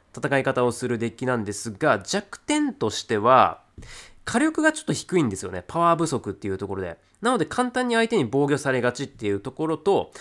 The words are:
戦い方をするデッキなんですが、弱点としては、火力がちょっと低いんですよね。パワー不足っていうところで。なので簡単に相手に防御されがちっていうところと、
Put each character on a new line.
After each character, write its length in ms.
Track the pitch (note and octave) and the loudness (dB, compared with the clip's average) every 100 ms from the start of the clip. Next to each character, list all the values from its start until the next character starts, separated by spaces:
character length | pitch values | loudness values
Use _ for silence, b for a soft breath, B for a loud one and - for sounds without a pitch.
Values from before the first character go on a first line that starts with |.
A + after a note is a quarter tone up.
| b - | b -8
戦 220 | C#3+ C3+ | -2 0
い 40 | |
方 200 | C#3 B2+ | 0 2
を 80 | B2 | 0
す 140 | A#2 B2 | 0 -2
る 100 | A#2 | -2
デ 100 | A2+ | -4
ッ 20 | |
キ 140 | - B2+ | -4 -2
な 100 | B2 | -2
ん 80 | |
で 80 | G2+ | -2
す 200 | G2+ A#2 | -6 -8
が、 280 | G2 D#3 A2 | -2 2 2
弱 400 | - G3+ - - | 0 -6 -6 -8
点 340 | - D4+ D4 | -2 0 0
と 160 | G3+ A2 | -2 -4
し 140 | - | -4
て 140 | - A2 | -2 2
は、 440 | A2+ C3 F#2+ E2 _ - B B B B | 6 6 6 2 _ -20 B B B B
火 160 | - A#3+ | -4 0
力 200 | D#4 D#4+ | 0 2
が 120 | D#4 | 0
ち 80 | D#4 | 0
ょ 20 | |
っ 20 | - | -4
と 60 | |
低 260 | D#3+ - F#3 | -6 0 2
い 40 | |
ん 60 | C3 | 2
で 80 | F#2+ | -2
す 80 | |
よ 80 | F#2 | -6
ね。 100 | F#2 - | -8 -6
パ 100 | E3 | 0
ワ 160 | E3+ | 2
ー 40 | E3 | 2
不 100 | D#3+ | 0
足 220 | A#2+ G#2+ | -2 -4
っ 20 | |
て 160 | F#2+ G2+ | -6 -6
い 20 | |
う 80 | F#2+ | -4
と 80 | G2 | -6
こ 80 | |
ろ 80 | G2 | -6
で。 160 | F2+ - b b | -8 -10 b b
な 100 | A#3 | 0
の 80 | B3 | 0
で 80 | D#3 | 0
簡 240 | - B3 | -2 -2
単 160 | B3+ B3 | -2 0
に 80 | |
相 140 | A3+ A3+ | 0 2
手 80 | A3 | 2
に 80 | |
防 240 | A#2 C3+ C#3+ | 2 2 2
御 100 | C#3+ | 2
さ 140 | C#3 | 0
れ 80 | B2+ | 0
が 120 | B2 | 0
ち 120 | A#2+ | -2
っ 20 | C#3 | -8
て 200 | - G#2 | -6 -4
い 40 | |
う 100 | G2+ | -2
と 120 | B2+ | -4
こ 160 | - D#3 | -6 -4
ろ 100 | D#3 | -2
と、 320 | G3 E3 E2 B | 2 2 0 B